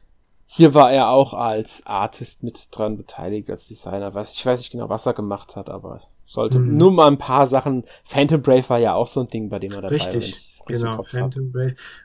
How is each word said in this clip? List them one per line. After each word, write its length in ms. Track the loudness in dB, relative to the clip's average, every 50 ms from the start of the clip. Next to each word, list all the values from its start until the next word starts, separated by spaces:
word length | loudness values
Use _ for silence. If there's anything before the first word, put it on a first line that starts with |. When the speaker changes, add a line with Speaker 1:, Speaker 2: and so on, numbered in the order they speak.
| _ _ _ _ _ _ _ _ _
Speaker 1:
hier 280 | _ 2 6 6 6 8
war 200 | 8 6 6 6
er 160 | 4 2 4
auch 240 | 4 4 4 2 0
als 520 | -4 -4 -2 -2 -4 -6 -8 -12 -18 -12
Artist 560 | -8 -6 -4 -4 -4 -6 -10 -18 -18 -16 -14
mit 280 | -12 -14 -12 -14 -20 _
dran 240 | -8 -6 -6 -6 -6
beteiligt, 540 | -8 -12 -16 -16 -12 -10 -8 -8 -8 -8 -10
als 180 | -12 -14 -14 -18
Designer. 460 | -20 -18 -14 -12 -10 -10 -10 -8 -10
Weiß, 180 | -10 -12 -10
ich 140 | -12 -8 -2
weiß 140 | -2 -2 -2
nicht 120 | -4 -10
genau, 160 | -12 -12 -8 -6
was 180 | -6 -6 -4
er 80 | -4 -4
gemacht 440 | -4 -6 -8 -8 -10 -12 _ -16 -16
hat, 120 | -14 -14
aber 300 | -14 -14 -14 -16 -18 -18 _ _ _ _ -20
sollte 320 | _ -6 -4 -4 0 0 0
Speaker 2:
Mhm. 180 | 2 2 4 6
Speaker 1:
nur 140 | 6 6
mal 160 | 8 8 6 6
ein 100 | 6 4
paar 300 | 0 -2 2 2 2 2
Sachen. 360 | 2 0 0 0 -4 -4 -6 -10 -16 _ _
Phantom 360 | -6 -2 0 0 2 2 0
Brave 260 | 2 4 4 4 4 2
war 100 | 0 0
ja 140 | 2 0 0
auch 140 | 0 -2 -2
so 120 | -4 -6
ein 60 | -6 -6
Ding, 220 | -6 -8 -8 -8
bei 100 | -8 -8
dem 120 | -10 -10
er 100 | -12 -10
dabei 180 | -8 -4 -4 -4
war, 80 | -4 -4
wenn 60 | -4
Speaker 2:
Richtig, 160 | -6 -6 -6
Speaker 1:
ich's 300 | -10 -14 -18 _ -20 -20
richtig 140 | -12 -8 -6
im 60 | -6 -4
Speaker 2:
genau, 120 | -4 -6 -8
Speaker 1:
Kopf 160 | -10 -10 -8
hab. 60 | -6
Speaker 2:
Phantom 320 | -6 -6 -6 -8 -8 -8
Brave, 240 | -6 -4 -4 -4 -6 -8 -14 -20 -20 -20